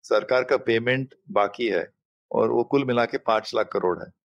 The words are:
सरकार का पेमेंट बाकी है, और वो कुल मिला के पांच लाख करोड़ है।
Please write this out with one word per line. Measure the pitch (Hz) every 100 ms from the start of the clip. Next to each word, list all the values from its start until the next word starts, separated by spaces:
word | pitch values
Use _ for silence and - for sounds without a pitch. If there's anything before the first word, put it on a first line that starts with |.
सरकार | - 107 104 127
का | 123 135
पेमेंट | 131 113 120 131 131 _ -
बाकी | 101 101 - 117
है, | 92 - _ _ _ _
और | - 110
वो | 120
कुल | 117 143 135
मिला | 120 117
के | 120
पांच | - 110 - 110
लाख | 104
करोड़ | 101 92 85
है। | - _